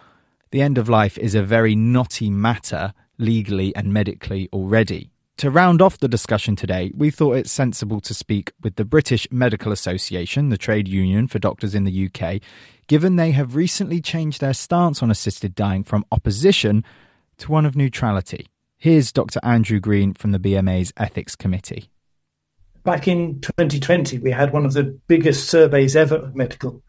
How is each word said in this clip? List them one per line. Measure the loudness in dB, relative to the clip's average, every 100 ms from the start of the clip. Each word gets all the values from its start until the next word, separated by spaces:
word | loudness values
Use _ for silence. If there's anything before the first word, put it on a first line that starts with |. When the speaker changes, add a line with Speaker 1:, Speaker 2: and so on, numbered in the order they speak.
| _ _ _ _ _
Speaker 1:
the | -2
end | 0 0
of | 2
life | 2 2 0
is | -2
a | 0
very | 2 2 4
knotty | 2 2 2 0 -4 -4
matter | 0 0 -2 -6 -8 -8 -10 _ _
legally | 0 0 0 -2 -2
and | -4 -2
medically | 0 -2 -4 -8 -8 -6
already. | -6 0 2 2 -2 -10 _ _ -6
To | 0
round | 4 4 6
off | 6 4
the | -2
discussion | -2 -2 -2 -2 -4
today, | -2 -4 -4
we | -2 -2
thought | 2 0 2
it | -2
sensible | -2 -2 -2 -6 -6
to | -6
speak | -12 -4 -4 -4 -8
with | -8 -4
the |
British | 0 2 2 -2 -2
Medical | 0 0 0 -4
Association, | -4 -4 -6 -6 -6 -4 -2 0
the | -2
trade | 0 -2 0
union | 0 2 2 0
for | -2
doctors | -4 -4 -4
in | -2
the | -2
U | -2 -4
K, | -4 -6 -6 -10 -20 -20 _ 0
given | 2 4 2
they | 2
have | 2 0 -2
recently | -2 -2 -4 -4
changed | -4 -4 -4 -4
their | -4
stance | -4 -2 0 2 2
on | 0
assisted | 0 -2 -6 -8
dying | -4 -2 -2
from | -2 -4 0
opposition | -2 -2 2 2 2 2 0 -2 _ _ _ _ _
to | -2
one | 0
of | 2
neutrality. | 2 -2 0 -2 -2 -4 -12 -16 _ _ _
Here's | 4 4 4
Doctor | -2 -4 -4
Andrew | 0 2 2 0
Green | 2 2 2
from | 0 -2
the | 0
B | 0
M | 2 2
A's | 0 -2 -4
Ethics | -6 -6 -12
Committee. | -8 -4 -4 -6 -14 -16 _ _ _ _ _ _ _ _ _
Speaker 2:
Back | -4 -2 0
in | 0 -2 -6
twenty | -8 -2 0 0
twenty, | 0 0 0 -4
we | -4
had | 0 0
one | 0 0
of |
the | 0 -2 -4 _
biggest | 4 4 0 2
surveys | 6 6 6 4 4
ever | 4 2
of | -4 -6
medical | -6 -4 -10 -10